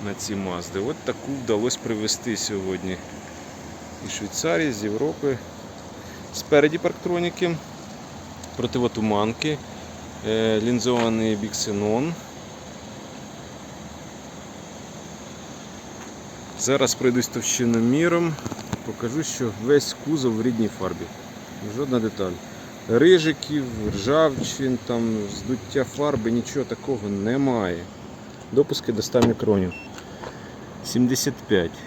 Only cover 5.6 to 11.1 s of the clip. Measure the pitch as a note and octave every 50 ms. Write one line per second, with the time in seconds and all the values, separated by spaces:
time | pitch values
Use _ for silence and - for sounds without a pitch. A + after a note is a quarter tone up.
5.6 | - - - - - - - - - - - - - - - - - - - D3
6.6 | C#3+ D3+ D#3 E3+ - F3+ - - - F#3 F3 F3 F3 F3 E3+ - F3+ F3 E3+ D3+
7.6 | - - - - - - - - - - - - - - - - - - - -
8.6 | A#2+ A#2+ - C3 A#2+ A#2 - A#2 G#2+ A2 G#2 G2+ G#2 A2 A#2 - - D#3 D3+ C#3
9.6 | - - - - - - - - - - - - - G#2+ A2 A2 A2 A2+ A2 G#2+
10.6 | G#2 A#2 B2 A#2+ G#2+ B2+ B2 A#2+ A#2 A2+